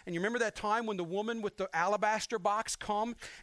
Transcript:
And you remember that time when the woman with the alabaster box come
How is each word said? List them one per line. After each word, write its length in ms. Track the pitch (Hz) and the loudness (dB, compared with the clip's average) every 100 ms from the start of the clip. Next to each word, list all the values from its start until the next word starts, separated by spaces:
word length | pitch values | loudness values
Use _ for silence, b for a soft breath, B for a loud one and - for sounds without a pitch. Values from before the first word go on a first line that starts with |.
| - | -6
And 80 | |
you 80 | 170 | 0
remember 160 | 196 240 | 0 2
that 180 | 220 - | 0 0
time 300 | 208 220 226 | 0 0 0
when 120 | 196 | -2
the 60 | |
woman 380 | 170 190 214 233 | -2 -2 -2 -2
with 160 | 208 - | -4 -4
the 180 | 190 165 | -2 2
alabaster 640 | 180 208 214 214 - 226 | 4 4 4 2 0 0
box 380 | 190 208 226 - | 2 2 0 -4
come 400 | - 208 233 226 B B | 0 0 0 -4 B B